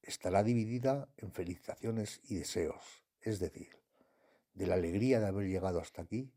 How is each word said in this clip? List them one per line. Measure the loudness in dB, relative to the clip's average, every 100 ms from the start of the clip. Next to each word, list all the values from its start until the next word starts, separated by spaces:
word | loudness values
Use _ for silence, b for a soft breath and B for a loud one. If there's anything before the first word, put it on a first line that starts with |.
Estará | -12 -4 2 4
dividida | 6 2 2 0 2 0 -4 -12
en | -10
felicitaciones | -6 -6 -6 -8 -6 -2 -2 -2 -8 -6
y | -4
deseos, | -2 0 0 -2 -14 -20 _ _
es | -4 -2
decir, | -2 -4 -16 -18 _ b b b b b b
de | -4 0
la |
alegría | 2 2 2 4 4
de | 4
haber | 0 0
llegado | 0 0 -2
hasta | -4 -12
aquí | -6 -6 -8